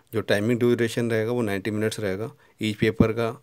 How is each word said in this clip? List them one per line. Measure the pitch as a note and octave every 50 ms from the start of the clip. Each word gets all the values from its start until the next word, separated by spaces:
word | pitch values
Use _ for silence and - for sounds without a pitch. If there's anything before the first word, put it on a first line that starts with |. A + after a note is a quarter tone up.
| _ _ -
जो | G#2+
टाइमिंग | F#2+ - - G3+ G#2 A2+ B2 A2+
ड्यूरेशन | B2 A#2+ A#2+ A2+ A#2 A2+ - C3 A#2+ A#2
रहेगा | A2+ A2 A2 A2+ B2
वो | B2 A#2+
नाइंटी | G2+ G2 G2 F#2 A2+
मिनट्स | G#2 G#2+ G#2+ A2 G#2+ -
रहेगा, | G#2+ G2 F#2 G2 A2 C3 - - _ _ _ _
ईच | G#2+ A2 G#2+
पेपर | - - A2 A2 - A2+ A2 G#2+
का | A#2 A#2 A2+ B2+ C3